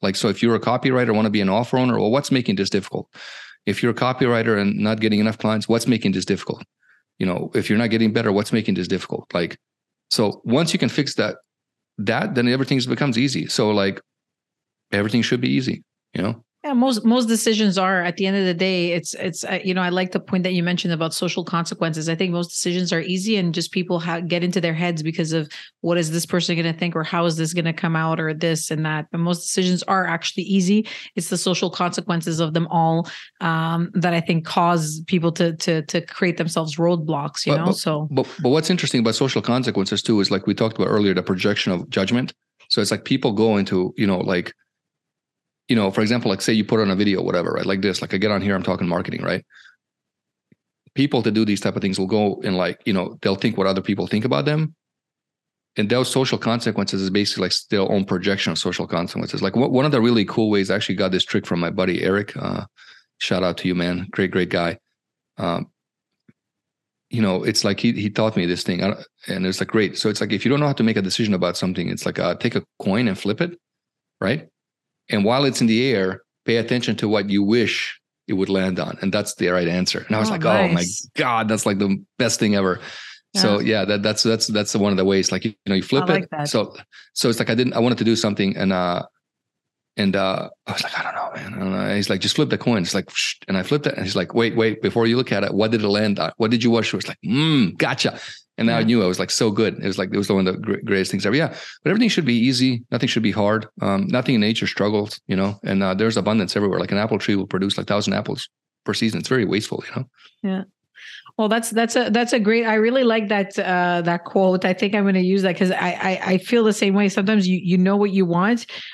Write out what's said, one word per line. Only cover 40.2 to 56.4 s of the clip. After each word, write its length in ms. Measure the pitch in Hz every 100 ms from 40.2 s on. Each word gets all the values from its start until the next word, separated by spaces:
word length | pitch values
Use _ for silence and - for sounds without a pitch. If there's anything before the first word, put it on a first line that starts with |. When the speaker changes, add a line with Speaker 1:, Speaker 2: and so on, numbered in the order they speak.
| 95
Speaker 1:
like 160 | 98 -
we 80 |
talked 240 | 98 113 110
about 120 | 92
earlier, 260 | 110 101 95
the 80 |
projection 480 | - 92 104 104 -
of 180 | 90 -
judgment. 460 | 104 95 120 131 - _ _ -
So 120 | -
it's 100 | 104
like 120 | 107
people 280 | - 131 131
go 260 | 101 113 104
into, 380 | 95 92 92 -
you 80 | -
know, 140 | 92
like, 340 | 98 90 - - _ _ _ _ _ _ _ _ _ _ -
you 80 | 113
know, 140 | 98
for 120 | 107
example, 280 | 107 120 107
like, 120 | 98
say 100 | -
you 140 | 113 104
put 160 | 113
on 100 | 101
a 40 | 92
video, 240 | 104 92
whatever, 300 | 90 90 85
right? 140 | 78 95
Like 160 | 98
this, 200 | 98 90
like, 120 | -
I 40 | 95
get 120 | 104
on 120 | 101
here, 140 | 101 95
I'm 80 |
talking 260 | 92 92 87
marketing, 320 | 85 - -
right? 240 | 87 90 - - - _ _ _ _ _ _ _ _ _ _ _ _ -
People 260 | 139 131
to 80 | 113
do 140 | 107 104
these 160 | 98
type 160 | 104 98
of 40 |
things 160 | 98 95
will 100 | 95
go 340 | 107 104 -
and, 140 | - 92
like, 240 | 90 92 -
you 60 |
know, 260 | 95 87 -
they'll 140 | 107 98
think 220 | 117 104
what 100 | 95
other 120 | 95
people 260 | 92 98 90
think 200 | 107 123
about 180 | 139
them. 320 | 147 151 160 - _ _ _ _ _ _ _ _ _ -
And 120 | 104
those 220 | 123 127
social 260 | 135 131
consequences 640 | 117